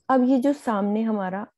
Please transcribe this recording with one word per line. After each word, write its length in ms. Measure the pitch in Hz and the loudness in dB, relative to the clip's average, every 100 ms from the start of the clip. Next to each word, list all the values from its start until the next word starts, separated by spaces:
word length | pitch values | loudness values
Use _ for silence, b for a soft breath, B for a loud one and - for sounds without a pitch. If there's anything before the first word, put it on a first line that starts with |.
| - | 0
अब 140 | 262 | 2
ये 160 | 247 269 | 4 2
जो 140 | 277 | 2
सामने 480 | 285 - 208 202 208 | -2 -2 -2 -2 -2
हमारा 440 | 226 214 185 190 214 | -2 -4 -4 -8 -10